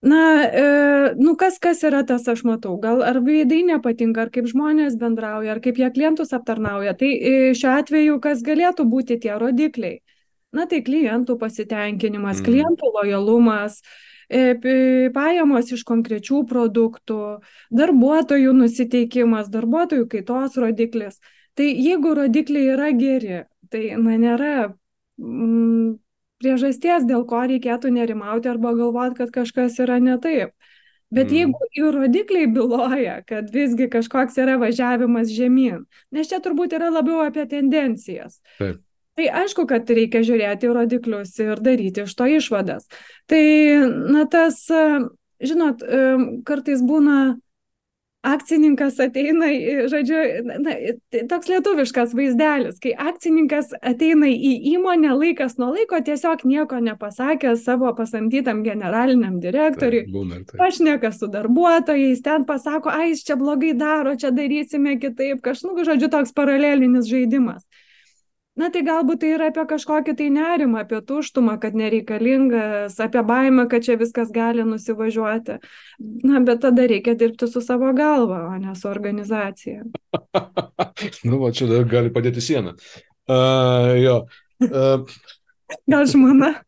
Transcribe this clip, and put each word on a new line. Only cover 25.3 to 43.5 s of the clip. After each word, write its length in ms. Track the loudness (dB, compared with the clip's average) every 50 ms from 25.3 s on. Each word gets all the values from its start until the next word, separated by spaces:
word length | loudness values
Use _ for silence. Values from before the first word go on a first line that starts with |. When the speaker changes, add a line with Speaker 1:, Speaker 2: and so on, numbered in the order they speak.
| -6 -4 -2 0 2 2 2 2 2 2 0 -2 -4 -6 _ _ _ _ _ _ _ _
Speaker 1:
priežasties, 640 | -2 0 0 0 0 -2 -2 -2 0 0 0 2 2
dėl 200 | 2 0 0 -2
ko 160 | -2 -2 -2 -2 0
reikėtų 400 | -2 -2 -2 -2 -4 -2 -2 0
nerimauti 560 | 0 0 0 -2 -4 -6 -6 -4 -6 -4 -4 -4
arba 220 | -4 -2 -2 -2 0
galvot, 440 | 0 0 -2 -2 -2 -4 -4 -4 -4
kad 140 | -8 -6 -4
kažkas 440 | -6 -6 -4 -2 -2 -2 -2 0 -2
yra 180 | -2 0 2 2
ne 180 | 2 2 2 0
taip. 340 | -2 -2 -2 -2 -2 -4 _ _ _ _ _ _ _ _ _ _ _ _
Bet 200 | 0 0 0 2
Speaker 2:
Mm. 40 | 2
Speaker 1:
jeigu 240 | 2 2 0 0 -2 -4 -8 _
ir 180 | 0 0 0 2
rodikliai 540 | 2 2 2 2 2 0 0 0 2 2
byloja, 760 | 2 2 2 0 0 0 0 0 0 0 0 -2 -2 -4 -8 -10
kad 240 | -10 -10 -8 -8 -4
visgi 380 | -2 -2 0 0 0 0 -2 0
kažkoks 480 | 0 -2 -2 0 0 -2 -2 0 0 -2
yra 200 | 0 0 2 2
važiavimas 680 | 0 0 0 0 0 0 0 0 2 2 2 2 0 -2
žemyn, 580 | -2 -2 0 2 4 4 4 2 -2 -4 -12 _ _ _ _ _ -6
nes 160 | -6 -4 -4
čia 100 | -4 -6
turbūt 340 | -4 -4 -2 -2 -2 -2 -2
yra 200 | -2 -2 0 0
labiau 340 | 0 0 0 0 0 -2
apie 200 | -2 -2 -6 -6 -6
tendencijas. 920 | -4 -2 0 0 2 2 0 0 -4 -4 -8 -12 -12 -14 -14 -16 _ _ _ _ _ _
Speaker 2:
Taip. 200 | -6 -6 -6 -8 _ _ _ _ _ _ _ -2
Speaker 1:
Tai 80 | -2
aišku, 400 | -2 0 0 -2 -2 -2 -4 -2
kad 240 | 0 0 -2 0 2
reikia 300 | 2 2 2 2 2 0 0
žiūrėti 460 | 2 2 0 0 -2 -4 -2 -2 0
į 60 | 0
rodiklius 600 | 0 0 0 0 -2 -2 -4 -6 -6 -8 -12 -8 -6
ir 180 | -4 -4 -4 -2
daryti 440 | 0 0 2 2 0 -4 -4 -6 -8
iš 120 | -10 -4
to 80 | -2 0
išvadas. 600 | 2 2 2 0 0 -2 -2 -2 -4 -6 -8 -12 _ -20 -20 -20 -20 -20 -20 _
Tai, 160 | _ 4 4 6 6